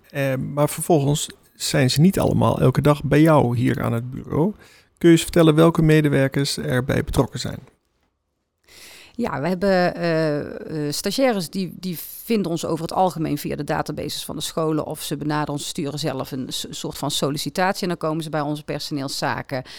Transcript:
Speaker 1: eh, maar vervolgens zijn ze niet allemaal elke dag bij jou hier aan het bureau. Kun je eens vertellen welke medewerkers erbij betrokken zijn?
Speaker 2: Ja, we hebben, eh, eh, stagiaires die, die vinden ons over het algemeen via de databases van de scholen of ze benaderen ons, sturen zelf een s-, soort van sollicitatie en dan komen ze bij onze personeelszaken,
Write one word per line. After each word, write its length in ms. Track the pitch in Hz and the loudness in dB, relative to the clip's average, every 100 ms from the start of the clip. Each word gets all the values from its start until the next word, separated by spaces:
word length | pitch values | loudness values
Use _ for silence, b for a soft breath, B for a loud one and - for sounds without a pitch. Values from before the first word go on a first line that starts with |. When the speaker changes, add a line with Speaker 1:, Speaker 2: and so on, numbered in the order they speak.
| _ | _
Speaker 1:
eh, 260 | 147 135 131 | -6 -4 -2
maar 340 | 151 147 147 | -4 0 0
vervolgens 600 | - - 160 139 151 - - _ - | 0 2 2 4 0 -4 -12 _ -10
zijn 340 | - 151 127 | -2 2 2
ze 120 | - | 6
niet 180 | 180 - | 4 4
allemaal 400 | - - 113 - | 2 2 2 4
elke 220 | 131 135 | 2 4
dag 220 | 147 147 | 2 2
bij 180 | 131 143 | 2 4
jou 360 | 160 151 120 120 | 6 6 4 2
hier 260 | 127 120 | 0 0
aan 100 | 117 | -2
het 160 | 117 123 | -2 -4
bureau. 440 | 131 - - 185 - b b b _ | -10 -4 0 0 -2 b b b _
Kun 120 | 170 | 6
je 60 | 165 | 6
eens 80 | |
vertellen 320 | - 175 160 151 | 6 4 6 6
welke 260 | 165 165 | 6 6
medewerkers 760 | 156 156 151 139 135 143 143 - | 6 6 4 2 2 0 -2 -4
erbij 460 | 151 127 139 120 | -2 -2 0 0
betrokken 360 | - - 120 131 | 0 0 0 -4
zijn? 200 | - 120 - _ _ _ _ _ _ _ _ _ B B B B B - | -8 -10 -16 _ _ _ _ _ _ _ _ _ B B B B B -8
Speaker 2:
Ja, 260 | 233 135 | -6 -2
we 60 | 156 | -2
hebben, 480 | 185 196 185 180 180 | 0 2 2 2 0
eh, 920 | 170 160 160 147 - - - 156 147 | 0 0 0 -2 -4 -10 -8 -6 -4
eh, 60 | |
stagiaires 560 | 143 202 196 262 202 160 | -4 -4 0 0 0 -4
die, 240 | 196 180 - | -6 -6 -8
die 180 | 180 160 - - | -8 -8 -12 -12
vinden 280 | - 226 170 | -2 0 0
ons 140 | 165 - | -2 -2
over 160 | 160 | -4
het 100 | 165 | -2
algemeen 440 | - 185 165 151 147 | 2 2 0 -2 -2
via 180 | - 143 | -4 -6
de 80 | |
databases 640 | 147 156 151 156 - - - | -4 -4 -4 -6 -8 -8 -10
van 100 | - | -8
de 60 | |
scholen 440 | - - 156 151 - | -6 -2 0 -2 -4
of 160 | 156 | -8
ze 160 | - 143 | -8 -6
benaderen 360 | 147 151 143 | -2 -2 -2
ons, 140 | 143 - | -6 -6
sturen 320 | - 139 147 | -6 -6 -4
zelf 320 | 147 131 135 | -4 -4 -6
een 140 | 131 127 | -8 -8
s-, 160 | - - | -8 -8
soort 280 | 139 143 - | -10 -10 -6
van 140 | 139 | -4
sollicitatie 720 | - 147 147 151 - 185 202 | -2 -2 -2 -4 -2 -2 -2
en 60 | 185 | -4
dan 100 | 170 | -4
komen 260 | 160 156 | -4 -4
ze 60 | 156 | -4
bij 120 | 156 | -4
onze 220 | 147 151 | -4 -6
personeelszaken, 1000 | - 147 - 147 135 - 147 117 - 131 B | -8 -8 -6 -6 -6 -4 -4 -4 -6 -8 B